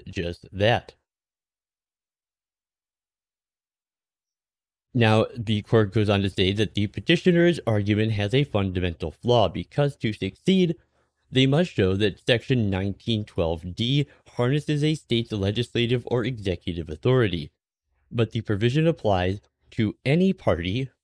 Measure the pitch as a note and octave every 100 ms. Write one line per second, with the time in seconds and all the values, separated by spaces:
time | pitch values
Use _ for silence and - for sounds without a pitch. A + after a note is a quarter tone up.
0 | - F#2+ F2 F2 - F#2+ G#2 G#2+ - -
1 | _ _ _ _ _ _ _ _ _ _
2 | _ _ _ _ _ _ _ _ _ _
3 | _ _ _ _ _ _ _ _ _ _
4 | _ _ _ _ _ _ _ _ _ B2
5 | A2+ A2 - - G#2+ G#2 - A2+ G#2 A2
6 | G#2 G2+ G2 - F#2+ G2+ G2+ - G#2 -
7 | G2+ E3 F#3+ E3+ F3 D#3+ - G#2+ G2+ G#2
8 | A2 G#2 G2+ C3 C#3+ G#2 G2 F2+ F2+ E2
9 | E2 - A2 A#2+ F#2+ F2 E2+ - C#3+ -
10 | A#2 G#2+ F#2+ - - F#3+ F3 E3 _ _
11 | _ _ _ C3 C3+ C#3+ F3+ - F#2 G2
12 | G#2+ - - A#2 - B2+ G#2 F#2 G2 F#2+
13 | - A2 G#2 - E2 E2 F2+ F2 A#2 C#3+
14 | C#3 _ _ - B2 D3 D3+ D3 D3+ D#3
15 | - A#2 A2+ G#2+ F#2+ G#2+ A#2 A#2 A#2 B2+
16 | - B2 A#2 A#2+ G2 E2+ - E2+ D#2 D#2
17 | B2 C3 G#2+ E2+ D2+ _ _ _ _ _
18 | _ A#2+ A2+ A2+ A2 G2+ A#2 C#3+ D#3+ D#3
19 | G#2+ F#2 F#2 G2 - _ _ - G#2+ -
20 | C3 D#3+ F#3+ F#3 - E2+ F2 A#2 C3+ _